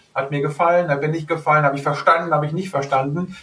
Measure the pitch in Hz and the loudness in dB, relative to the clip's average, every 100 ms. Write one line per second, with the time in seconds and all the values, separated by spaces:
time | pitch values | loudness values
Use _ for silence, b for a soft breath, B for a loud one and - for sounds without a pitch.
0 | b 135 135 143 139 - 170 175 170 139 | b -6 -4 -2 -2 0 4 4 2 0
1 | 156 165 - 160 160 151 143 139 147 143 | 0 -2 -4 -4 2 4 4 2 -2 0
2 | 180 170 175 147 151 170 190 - 139 135 | 2 2 2 0 0 -4 -4 -4 -2 0
3 | 139 160 180 185 | 0 -2 -6 -10